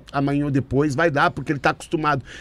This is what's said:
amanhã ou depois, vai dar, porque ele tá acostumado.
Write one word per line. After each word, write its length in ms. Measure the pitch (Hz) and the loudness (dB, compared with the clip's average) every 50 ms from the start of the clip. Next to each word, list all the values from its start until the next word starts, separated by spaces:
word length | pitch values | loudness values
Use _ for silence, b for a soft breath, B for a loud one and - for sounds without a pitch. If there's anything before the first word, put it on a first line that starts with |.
| - - - | -4 -6 -4
amanhã 320 | 143 139 139 143 143 143 | -2 0 0 0 0 0
ou 60 | 147 | 0
depois, 440 | 135 139 123 - 131 135 151 151 131 | 0 0 0 0 0 2 2 2 0
vai 160 | 165 165 170 | 0 0 2
dar, 180 | 135 143 160 175 | 2 2 2 2
porque 200 | - 156 131 - | 0 -4 -4 -4
ele 80 | 151 135 | -4 0
tá 120 | - 156 | 0 -2
acostumado. 520 | 147 - - - 170 156 156 151 147 131 B B B B | -2 -2 -4 -4 -4 0 0 0 0 0 B B B B